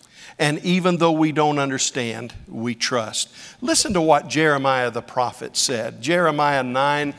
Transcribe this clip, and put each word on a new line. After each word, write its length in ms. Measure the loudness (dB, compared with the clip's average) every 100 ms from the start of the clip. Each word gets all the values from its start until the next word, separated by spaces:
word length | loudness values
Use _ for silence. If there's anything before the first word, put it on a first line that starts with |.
| _ -20 -12 -2
And 180 | 0 0 0
even 320 | 2 2 2
though 140 | 2
we 200 | 2 2
don't 280 | 2 0 0
understand, 720 | -2 -2 -4 -4 -6 -6 -12 -16 -14
we 260 | -8 -6
trust. 560 | -4 -2 -2 -2 -6 -8 -12 -20 -8
Listen 320 | -2 0 2
to 80 | 2
what 260 | 4 4 4
Jeremiah 640 | 2 2 2 2 2 0
the 140 | -4
prophet 520 | -6 -2 -2 -4 -8 -4
said. 460 | -2 -2 -6 -6
Jeremiah 640 | -2 2 2 2 2 2
nine 500 | 0 0 2 0 -2